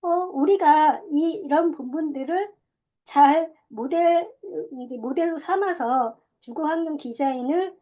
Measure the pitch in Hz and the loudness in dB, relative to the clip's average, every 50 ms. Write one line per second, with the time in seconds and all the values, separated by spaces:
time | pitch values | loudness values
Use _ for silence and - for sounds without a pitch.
0 | - 349 339 359 370 370 - 269 277 302 403 381 349 302 302 311 311 302 240 - | 0 0 0 0 0 -4 0 0 2 4 4 4 6 4 6 6 6 4 2 0
1 | - 359 294 285 320 330 311 208 - 277 285 311 339 339 294 - - 254 247 320 | -4 -2 0 0 0 0 -2 -4 -4 0 0 2 2 0 -2 -4 -8 -8 -6 -6
2 | 311 302 277 269 269 262 330 370 403 415 - _ _ _ _ _ _ _ _ _ | -6 -6 -6 -6 -6 -4 -2 -2 -4 -4 -10 _ _ _ _ _ _ _ _ _
3 | _ - - 285 285 277 294 330 330 320 - _ _ _ 233 214 233 269 330 330 | _ -2 4 6 6 8 6 4 2 -2 -8 _ _ _ -10 -8 -6 -2 0 2
4 | 339 339 339 339 349 440 - _ - 403 - - - - 285 254 247 240 254 240 | 4 4 4 2 0 -2 -12 _ -16 -10 -8 -8 -8 -8 -10 -14 -12 -10 -10 -8
5 | 220 254 269 339 330 339 330 294 - - 370 392 403 381 349 339 254 233 254 262 | -6 -4 -2 0 0 0 -2 -6 -4 -2 0 0 0 -2 -2 -2 -2 0 0 0
6 | 240 226 226 _ _ _ _ _ - - 233 294 311 302 330 330 330 320 302 285 | 0 -2 -6 _ _ _ _ _ -18 -12 -8 -4 -2 -2 -2 -2 -2 -4 -6 -8
7 | - 240 226 - 277 269 262 254 247 254 311 349 381 370 370 _ | -8 -12 -6 -2 -2 -2 -2 -2 -4 -2 -2 -2 -2 -4 -8 _